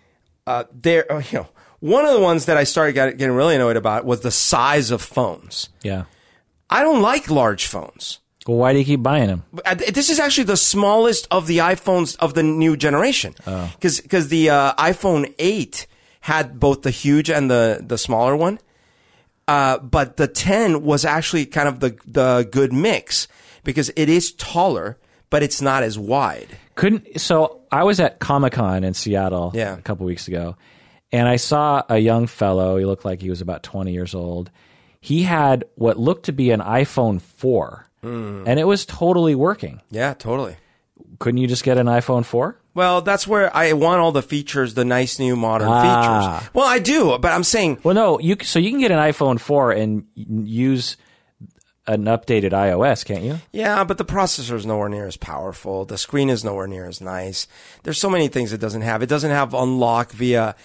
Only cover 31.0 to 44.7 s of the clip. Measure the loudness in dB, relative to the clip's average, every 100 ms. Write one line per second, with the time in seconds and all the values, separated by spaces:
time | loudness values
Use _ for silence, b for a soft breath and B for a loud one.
31 | _ 0 2 2 0 0 2 0 2 2
32 | 4 2 0 -2 0 2 2 0 0 -2
33 | -6 -8 -6 -8 -8 -10 -10 -8 -6 -6
34 | -6 -8 -8 -8 -10 b b b b b
35 | -4 -2 0 2 2 2 -2 -2 0 2
36 | 0 -2 -4 -2 2 2 0 0 0 0
37 | 0 -2 -6 -6 0 0 -2 -8 -20 _
38 | -12 -10 -10 -8 -2 0 2 0 -2 -2
39 | 0 2 2 2 0 -2 -8 -14 _ -4
40 | -4 -4 -6 -6 -6 -12 _ _ _ _
41 | -20 -6 -2 0 0 0 2 2 4 2
42 | 2 -2 0 -2 -2 -6 _ -2 2 2
43 | 0 -2 0 2 2 2 2 2 2 4
44 | 2 0 -2 -6 -4 -2 -2